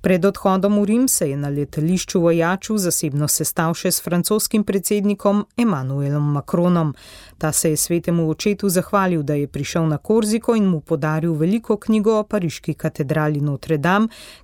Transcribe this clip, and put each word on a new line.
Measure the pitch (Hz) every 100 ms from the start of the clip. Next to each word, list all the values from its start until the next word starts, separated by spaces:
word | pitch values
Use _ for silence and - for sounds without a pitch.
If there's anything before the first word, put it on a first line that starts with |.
Pred | 185 185 190
odhodom | 196 196 190 196 208
v | 208
Rim | 233 262
se | - 160
je | 139
na | 143
letališču | 143 143 156 160 185 - 190
v | 170
Ajaču | 165 165 185 - 214
zasebno | 180 - 160 143 147
sestal | - 156 - 165
še | 170 185
s | -
francoskim | - 175 170 214 - 214
predsednikom | 202 196 - 208 202 202 202 202 - -
Emmanuelom | 233 151 131 139 139 147 147
Macronom. | 143 - 175 175 175 156 - - - - -
Ta | 156
se | - 165
je | 151
svetemu | - 170 165 170 160
očetu | 156 208 202 202
zahvalil, | 175 - 202 185 170
da | 139
je | 147 143
prišel | 143 143 170 160
na | 147
Korziko | - 220 214 226 233 226
in | 196
mu | 165
podaril | - 160 156 156 170
veliko | 151 165 226 - 208
knjigo | - 214 208 220
o |
pariški | 214 208 175 - -
katedrali | 147 - - 139 156 151 147
Notre | 147 139 - 156
Dame, | 165 196 220 - - -